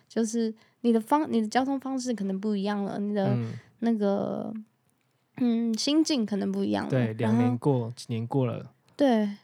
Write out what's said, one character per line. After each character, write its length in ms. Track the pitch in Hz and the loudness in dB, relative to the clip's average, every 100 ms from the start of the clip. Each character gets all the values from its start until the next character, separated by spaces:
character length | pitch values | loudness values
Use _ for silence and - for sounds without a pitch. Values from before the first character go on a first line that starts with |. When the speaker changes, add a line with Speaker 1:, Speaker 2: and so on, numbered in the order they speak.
| _ | _
Speaker 1:
就 160 | - 226 | -2 -2
是 260 | 233 226 220 _ _ | 0 -2 -4 _ _
你 100 | 240 | 2
的 80 | 226 | 2
方-， 280 | 220 294 311 | 4 0 2
你 80 | 226 | 0
的 80 | 214 | 2
交 160 | 240 | 0
通 160 | 269 277 | 0 -2
方 180 | 262 269 | -4 -6
式 140 | 247 | -4
可 140 | 220 196 | -4 -2
能 140 | 190 | -2
不 160 | 214 208 | -2 -2
一 80 | |
样 200 | 196 208 | -2 -2
了， 160 | 196 - | -4 -4
你 140 | 202 | -2
的 140 | 208 190 | 0 2
Speaker 2:
嗯。 260 | 123 113 117 - _ | 0 -2 -8 -14 _
Speaker 1:
那 140 | 233 | 0
个， 580 | 226 202 202 - - - 220 214 _ _ _ _ _ _ - | 2 2 0 -2 -4 -6 -10 -14 _ _ _ _ _ _ -2
嗯， 340 | 247 226 233 220 | 0 0 0 -2
心 260 | - 302 | 2 2
境 220 | 311 302 208 | 2 0 0
可 120 | 202 | -2
能 140 | 196 | -2
不 120 | 196 | -2
一 80 | 196 | 0
样 120 | 202 - | 0 0
了， 40 | |
Speaker 2:
对， 100 | 135 | 0
Speaker 1:
然 320 | 120 110 113 | 0 0 2
后 60 | 113 | 4
Speaker 2:
两 0 | |
年 200 | 123 123 | 2 2
过， 340 | 151 131 113 117 | 0 0 -2 -8
几 100 | - | -6
年 160 | 113 117 | -6 -2
过 220 | 139 123 | 0 0
了。 240 | 107 - _ _ - | -2 -10 _ _ 2
Speaker 1:
对， 100 | 285 226 | 4 4
Speaker 2:
嗯。 160 | 208 202 | 2 -4